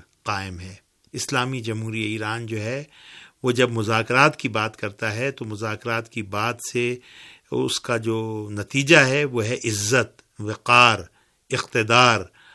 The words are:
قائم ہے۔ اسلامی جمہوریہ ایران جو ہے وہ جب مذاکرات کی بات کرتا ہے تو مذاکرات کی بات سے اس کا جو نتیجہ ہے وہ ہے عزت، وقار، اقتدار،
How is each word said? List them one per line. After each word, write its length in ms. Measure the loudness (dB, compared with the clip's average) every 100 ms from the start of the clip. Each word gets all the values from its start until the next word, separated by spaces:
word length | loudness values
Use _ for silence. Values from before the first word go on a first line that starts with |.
| -14 _
قائم 360 | -6 -4 -6 -10
ہے۔ 160 | -14 -18 _ _ _
اسلامی 460 | -10 -2 0 0 -2
جمہوریہ 480 | -4 -4 -4 -4 -4
ایران 380 | -4 -4 -6 -4
جو 160 | -6
ہے 220 | -4 -6 -8 -18 -20 -20 -20 _
وہ 80 | 0
جب 200 | 4 2
مذاکرات 680 | 2 2 2 4 6 4 4
کی 100 | -4
بات 280 | -2 -2 -4
کرتا 380 | -10 -4 -4 -2
ہے 160 | -4
تو 140 | -6 -8
مذاکرات 640 | -6 -6 -6 -4 -4 -4
کی 100 | -8
بات 340 | -4 0 0 -2 -4
سے 220 | -2 -2 -4 -10 -20 -20 -20 -6
اس 280 | -2 0 -2
کا 180 | -2 -2
جو 520 | 0 -2 -2 -6 -6
نتیجہ 460 | -8 -2 0 6 6
ہے 280 | 6 4 0
وہ 200 | 0 -2
ہے 80 |
عزت، 680 | -2 -2 -2 2 2 2 -6 -20 -10
وقار، 600 | -8 -6 -4 2 2 2 -6 _ _ _ -6
اقتدار، 680 | -6 -2 -2 2 4 6 4 -4 _ -20